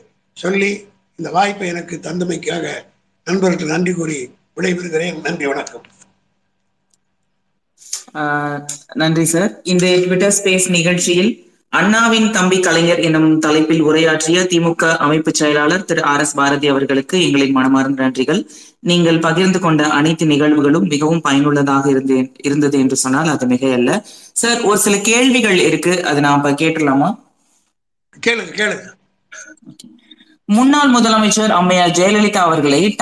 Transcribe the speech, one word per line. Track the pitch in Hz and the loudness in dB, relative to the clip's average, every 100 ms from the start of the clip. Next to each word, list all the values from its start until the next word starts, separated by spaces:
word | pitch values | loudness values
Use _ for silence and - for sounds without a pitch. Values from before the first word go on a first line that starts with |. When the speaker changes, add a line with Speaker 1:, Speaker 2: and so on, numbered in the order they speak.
| _ _ _ - | _ _ _ -10
Speaker 1:
சொல்லி | 180 196 202 202 - _ _ - | -4 -2 -2 -6 -12 _ _ -14
இந்த | 180 | -6
வாய்ப்பை | 170 202 196 180 | -2 -2 -2 -8
எனக்கு | 175 170 160 | -8 -10 -12
தந்தமைக்காக | 156 175 180 165 156 170 151 143 - _ _ _ - | -10 -6 -6 -6 -6 -6 -6 -10 -16 _ _ _ -6
நண்பர்களுக்கு | 185 185 160 156 | -2 0 -2 -4
நன்றி | 165 180 | -2 -2
கூறி | 170 160 147 123 _ _ | -4 -6 -8 -10 _ _
விடைபெறுகிறேன். | - 185 175 175 156 175 151 | -6 -4 -4 -4 -6 -6 -8
நன்றி, | 165 170 143 | -8 -6 -6
வணக்கம். | 151 - - - _ _ _ _ _ _ _ _ _ _ _ _ _ _ _ _ _ _ _ - - - | -6 -8 -16 -20 _ _ _ _ _ _ _ _ _ _ _ _ _ _ _ _ _ _ _ -16 -16 -12
Speaker 2:
ஆ, | 151 147 147 147 143 143 - - | -8 -4 -4 -4 -8 -10 -16 -12
நன்றி | - 160 165 | -4 -2 0
சார். | 160 165 214 - | 0 0 -2 -4
இந்த | - 180 180 180 | -2 0 2 2
Twitter | 180 185 202 | 2 0 0
Space | 202 196 185 185 | 0 0 0 0
நிகழ்ச்சியில் | 175 170 175 180 175 208 - - _ _ | 0 0 0 0 0 0 -2 -12 _ _
அண்ணாவின் | 147 190 220 233 226 214 | -2 2 2 2 2 2
தம்பி | 202 185 185 | 0 0 0
கலைஞர் | 180 165 170 165 | 0 2 2 2
என்னும் | 165 156 156 156 | 0 2 2 2
தலைப்பில் | 156 156 156 160 | 2 2 2 2
உரையாற்றிய | 151 156 160 156 - 175 | 2 2 2 0 0 0
திமுக | 185 175 170 170 165 165 | 0 0 0 0 0 0
அமைப்பு | 147 160 156 | 0 0 0
செயலாளர் | - 151 147 147 185 | -2 0 0 0 -2
திரு | 190 160 | -2 -4
ஆர் | 156 143 | -2 0
எஸ் | 147 | -2
பாரதி | 143 139 143 143 | -2 0 0 0
அவர்களுக்கு | 135 135 135 135 185 | 0 0 -2 -2 -2
எங்களின் | 156 139 139 | 0 2 2
மனமார்ந்த | 135 131 135 135 135 | 2 2 2 0 -2
நன்றிகள். | 131 131 127 180 - - - _ | -2 -2 -2 -2 -4 -14 -20 _
நீங்கள் | 180 175 165 160 | -2 2 2 2
பகிர்ந்து | 165 160 190 185 | 0 0 2 0
கொண்ட | 175 156 151 | 0 0 2
அனைத்து | 147 156 160 160 | 2 0 0 0
நிகழ்வுகளும் | 143 147 151 143 160 190 | 2 2 2 2 2 0
மிகவும் | 143 156 165 | 0 0 0
பயனுள்ளதாக | 151 139 147 143 143 139 143 | 0 0 2 0 0 0 0
இருந்து-, | 131 135 131 127 - | 0 0 0 -2 -6
இருந்தது | 143 147 143 139 | -4 0 0 2
என்று | 131 135 | 0 0
சொன்னால் | 131 135 160 | -2 -2 0
அது | 131 123 | -2 -2
மிகையல்ல. | 123 135 127 123 196 - - - | 0 0 0 0 -2 -6 -20 -14
சார், | - 233 240 | -4 -2 0
ஒரு | 202 208 | 0 0
சில | 220 202 | 2 0
கேள்விகள் | 208 233 262 247 220 180 | 0 2 2 2 2 2
இருக்கு, | 156 160 170 180 | 2 0 0 -2
அதை | - 147 | -2 0
நாம | 143 143 143 | 2 2 0
கேட்டுடலாமா? | 139 160 160 147 135 143 - _ _ _ _ _ _ _ _ _ - 233 | 0 0 0 0 2 0 -4 _ _ _ _ _ _ _ _ _ -6 -4
Speaker 1:
கேளுங்க, | 233 180 | -2 -4
கேளுங்க. | 185 208 - - - _ _ _ - - - - - - - _ - _ _ | -6 -4 -6 -12 -20 _ _ _ -20 -20 -20 -20 -20 -20 -20 _ -20 _ _
Speaker 2:
முன்னாள் | - 208 269 294 285 | -2 2 4 4 4
முதலமைச்சர் | 240 226 220 214 214 214 | 4 4 2 2 2 2
அம்மையார் | 180 180 180 175 | 2 2 2 2
ஜெயலலிதா | 170 185 214 208 202 | 2 2 2 2 2
அவர்களை | 170 156 147 143 208 - | 2 2 2 2 2 0